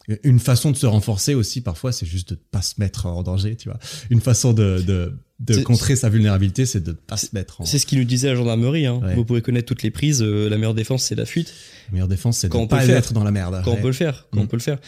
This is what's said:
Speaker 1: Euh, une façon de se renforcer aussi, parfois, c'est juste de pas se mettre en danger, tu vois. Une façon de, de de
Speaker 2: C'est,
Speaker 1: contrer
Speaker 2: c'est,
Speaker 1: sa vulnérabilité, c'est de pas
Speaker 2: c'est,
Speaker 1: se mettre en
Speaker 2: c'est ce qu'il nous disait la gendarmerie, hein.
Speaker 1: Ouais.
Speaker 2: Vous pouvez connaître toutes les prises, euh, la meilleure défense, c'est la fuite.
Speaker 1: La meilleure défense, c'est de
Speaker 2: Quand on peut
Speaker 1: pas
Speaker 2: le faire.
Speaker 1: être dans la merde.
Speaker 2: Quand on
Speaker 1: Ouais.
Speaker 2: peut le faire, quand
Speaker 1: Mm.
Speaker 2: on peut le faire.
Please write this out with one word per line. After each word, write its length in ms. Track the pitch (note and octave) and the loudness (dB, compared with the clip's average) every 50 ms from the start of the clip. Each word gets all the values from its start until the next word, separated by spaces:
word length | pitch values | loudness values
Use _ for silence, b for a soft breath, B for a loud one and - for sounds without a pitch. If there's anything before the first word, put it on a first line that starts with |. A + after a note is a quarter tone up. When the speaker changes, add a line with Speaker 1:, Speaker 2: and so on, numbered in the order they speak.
| _ - | _ -8
Speaker 1:
Euh, 60 | A2 - - | -6 0 4
une 160 | C#3+ B2 A#2 | 4 4 4
façon 300 | - - B2 A#2+ - D3+ | 4 4 2 2 2 0
de 60 | B2+ | 0
se 100 | - - | 2 2
renforcer 480 | A#2 G#2 G#2+ - A#2 G#2 G2 - D3 C#3+ | 2 2 2 2 0 -2 -2 0 0 0
aussi, 260 | B2+ G#2 - - C3 | 0 0 -2 -4 -6
parfois, 320 | B2 F#2+ E2 - - B2+ | -6 -6 -6 -6 -4 -6
c'est 140 | A#2+ - G2 | -6 -4 -6
juste 240 | D#2+ F2 F#2 F2+ - | -6 -6 -6 -6 -6
de 40 | F2+ | -10
pas 280 | - _ _ - G2 | -12 _ _ -4 -4
se 120 | - - - - | -4 -4 -2 -2
mettre 280 | G#2 F#2 - - - | -2 -2 -2 -4 -6
en 160 | F2+ E2+ F2 | -6 -4 -4
danger, 340 | F2+ F2+ F2+ F#2+ G2 G#2+ A#2 | -4 -2 -2 -2 -2 -2 -4
tu 120 | - - G2+ | -6 -10 -12
vois. 100 | G2 A#2 B B B B B G#2 | -12 -12 B B B B B 2
Une 100 | A#2+ A2 | 2 2
façon 320 | - C3 A#2+ - - B2+ | 4 4 2 4 4 4
de, 300 | A2+ A2 G#2+ G2 F#2 F#2 F2+ | 4 4 4 2 2 0 0
de 260 | F#2 F#2+ F2+ F2 F2 F2+ - - _ _ - | 0 0 0 -2 -4 -8 -12 -16 _ _ -8
de 120 | A#2+ A#2+ A2 | -2 0 2
Speaker 2:
C'est, 80 | G#2 B2+ | 2 4
Speaker 1:
contrer 300 | A#2+ A#2+ A2+ - - C3+ | 4 2 2 2 2 0
Speaker 2:
c'est, 60 | B2 | 2
Speaker 1:
sa 60 | - A2 | 2 2
vulnérabilité, 580 | G#2 A2+ G#2+ G#2+ G2 F#2 G2+ F#2+ F#2 - C3 | 4 4 4 4 4 2 2 2 0 0 -2
c'est 160 | B2+ - G2 | -2 -2 -4
de 100 | D#2 E2+ | -4 -4
pas 240 | D#2 - _ - - | -8 -10 _ -10 -8
Speaker 2:
c'est, 120 | G#2+ - - | -8 -6 -6
Speaker 1:
se 40 | - | -6
mettre 260 | G2 F2+ - - - | -8 -10 -10 -12 -10
en 40 | E2 | -6
Speaker 2:
c'est 140 | E2 - C#3 | -2 -2 -2
ce 80 | - | 0
qu'il 120 | - C#3+ C3+ | 0 2 2
nous 60 | B2 | 2
disait 240 | A#2 B2+ B2 C3 C#3 | 2 0 0 0 0
la 80 | B2+ | 2
gendarmerie, 500 | B2 A#2+ A#2 A2+ A2+ A#2 C3 D3+ E3 D3 | 2 0 2 2 2 2 2 2 2 0
hein. 140 | B2 A#2+ B2 | 0 0 0
Speaker 1:
Ouais. 120 | B2 F#2+ G#2 | 0 0 0
Speaker 2:
Vous 80 | A#2+ A#2 | 0 2
pouvez 180 | A2+ A#2+ A#2 | 2 0 0
connaître 240 | A2+ - A#2+ B2 A#2+ | 0 0 0 0 0
toutes 160 | - B2 - | -2 -4 -4
les 80 | - A2+ | -4 -4
prises, 320 | - - C#3+ D3+ D3 B2+ | -4 -2 0 0 2 2
euh, 260 | A2 G#2+ G#2 G#2 G#2 G#2 | 0 0 0 0 0 0
la 80 | G#2+ | 0
meilleure 180 | G#2+ A2 A2 A2 | 0 0 0 0
défense, 280 | A2 A2 - C3 C3 - | -2 -2 -2 -2 -2 -2
c'est 100 | - A2 | -4 -4
la 100 | A2 A2+ | -4 -6
fuite. 260 | - - E3+ E3 - B B B B B B B B | -4 -4 -4 -4 -6 B B B B B B B B
Speaker 1:
La 40 | F#2+ | -4
meilleure 140 | F2+ F#2 F2+ | -2 0 0
défense, 300 | G2 F#2+ - A#2 A#2+ - | -2 0 0 -2 -2 0
c'est 80 | - | -2
de 60 | F2+ | 0
Speaker 2:
Quand 80 | G2+ A#2+ | 0 0
on 60 | A2+ A2 | 0 2
peut 80 | - | 2
Speaker 1:
pas 40 | C#3 | 2
Speaker 2:
le 40 | C3 | 4
faire. 100 | B2 B2+ B2+ | 4 4 4
Speaker 1:
être 140 | A#2+ - | 2 0
dans 120 | A2+ A2 G#2 | 0 0 2
la 80 | G#2 | 2
merde. 280 | G2+ G2 F#2 F2 F#2+ F#2 F#2 | 0 0 -2 -4 -4 -2 -2
Speaker 2:
Quand 80 | B2 | -2
on 20 | A#2 | 0
Speaker 1:
Ouais. 60 | G#2 | 0
Speaker 2:
peut 40 | A2+ B2+ | 0 -2
le 40 | |
faire, 360 | B2+ - F3+ D3+ B2+ - - - | 0 0 -2 -4 -4 -6 -10 -6
quand 60 | - G#2 | -2 -2
Speaker 1:
Mm. 40 | G#2 | -2
Speaker 2:
on 20 | |
peut 100 | A2 - | -2 -2
le 60 | A#2 | -4
faire. 160 | - D3 D3 C3 B | -4 -4 -6 -6 B